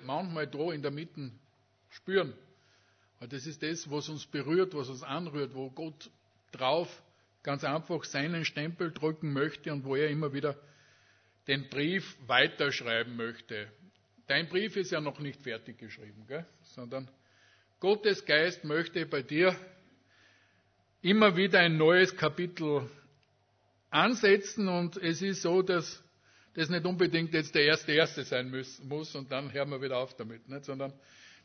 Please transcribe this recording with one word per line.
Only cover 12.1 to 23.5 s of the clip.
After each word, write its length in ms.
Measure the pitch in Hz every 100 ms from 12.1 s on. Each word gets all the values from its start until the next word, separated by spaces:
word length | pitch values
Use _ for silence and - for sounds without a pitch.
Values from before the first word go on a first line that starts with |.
| - 123
weiterschreiben 880 | 127 156 - 143 - 120 113 117 120
möchte. 560 | 117 117 - 107 104 - 185 _ _ _ -
Dein 200 | 139 165
Brief 280 | 180 214 202
ist 160 | 185
ja 100 | 165
noch 180 | 147 139
nicht 220 | 143 123
fertig 360 | 123 113 123 113
geschrieben, 480 | 110 - 107 104 110
gell? 180 | 147 170 _
Sondern 480 | _ - 120 131 131 _ _ _ _ _ _ -
Gottes 460 | 185 208 208 196 -
Geist 380 | 151 170 -
möchte 420 | 151 156 165 175 156
bei 180 | 147
dir 320 | 123 151 185 175 - - _ _ _ _ _ _ _ _ _ _ _ _
immer 340 | 175 214 214 175
wieder 240 | 196 185
ein 180 | 170 156
neues 380 | 156 180 185 -
Kapitel 720 | 156 156 175 180 156 143 127 - - _ _ _ _